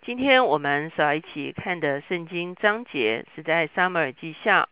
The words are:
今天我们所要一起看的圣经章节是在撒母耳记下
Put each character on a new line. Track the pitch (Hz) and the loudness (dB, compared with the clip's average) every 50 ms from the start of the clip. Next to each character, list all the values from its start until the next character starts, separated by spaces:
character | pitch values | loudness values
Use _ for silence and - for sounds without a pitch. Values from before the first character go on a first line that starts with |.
| - | -8
今 | - 240 | -8 -4
天 | 247 262 285 262 254 254 | -2 2 6 6 6 6
我 | - 139 151 | 4 2 2
们 | 147 143 143 143 147 160 | 2 2 0 0 0 -4
所 | - - 156 | 0 2 2
要 | 147 143 | 2 2
一 | 156 | 0
起 | 160 - - 156 139 135 135 | -2 -8 -10 -8 -8 -8 -8
看 | - - - 180 175 | -8 -6 -6 -4 -2
的 | 156 147 139 139 | 0 -2 -2 -2
圣 | 143 - 185 175 170 | -4 -4 -6 -6 -6
经 | 165 185 175 175 180 180 | -6 -6 -6 -6 -6 -8
章 | - - 214 208 220 240 | -2 0 0 0 0 -6
节 | - - 147 120 107 110 117 - - - | -8 -4 0 0 0 0 -2 -6 -10 -16
是 | - 156 | -14 -4
在 | 165 156 170 165 151 | -2 0 0 0 -2
撒 | _ - 180 185 | _ 0 0 0
母 | 180 175 | 2 0
耳 | 160 135 131 | -2 -2 -4
记 | _ - 160 156 - - | _ -12 -12 -12 -6 0
下 | 226 196 175 - - | 2 4 4 2 0